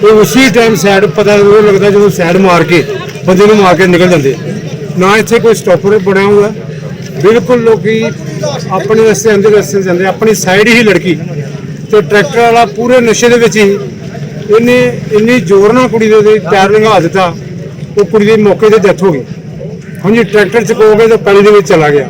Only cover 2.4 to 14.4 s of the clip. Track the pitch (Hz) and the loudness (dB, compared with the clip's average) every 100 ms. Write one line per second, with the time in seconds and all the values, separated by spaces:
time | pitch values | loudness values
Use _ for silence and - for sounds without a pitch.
2.4 | 196 175 160 170 - 127 - - - 185 | 2 2 2 0 -2 -6 -10 -8 -2 2
3.4 | 208 214 190 170 185 175 180 175 139 123 | 4 4 2 2 2 2 2 2 0 -4
4.4 | - - - - - - 185 214 208 233 | -8 -10 -10 -12 -8 -2 0 0 0 0
5.4 | 233 208 - 175 196 214 185 196 202 208 | 0 0 0 0 2 0 0 0 2 2
6.4 | 202 214 - - - - - - 170 233 | 0 -4 -12 -12 -12 -12 -12 -2 0 0
7.4 | - 247 226 220 185 220 226 - - - | 0 0 2 0 0 -2 -2 -6 -10 -8
8.4 | 196 185 - 185 202 220 220 208 226 208 | -8 -8 -6 -6 -2 2 2 0 0 2
9.4 | 208 208 190 202 190 175 190 185 220 196 | 2 2 0 -4 -2 -2 -2 -2 0 0
10.4 | 185 185 214 233 220 180 170 156 147 147 | 0 0 2 2 2 0 -2 -4 -6 -10
11.4 | - - - - - 214 - 208 196 226 | -10 -12 -12 -14 -2 0 2 0 0 0
12.4 | 233 233 233 - 233 254 233 208 240 240 | 2 2 0 -2 0 2 2 0 2 2
13.4 | 233 208 202 196 - - - - - - | 2 2 0 0 -6 -12 -14 -12 -12 -12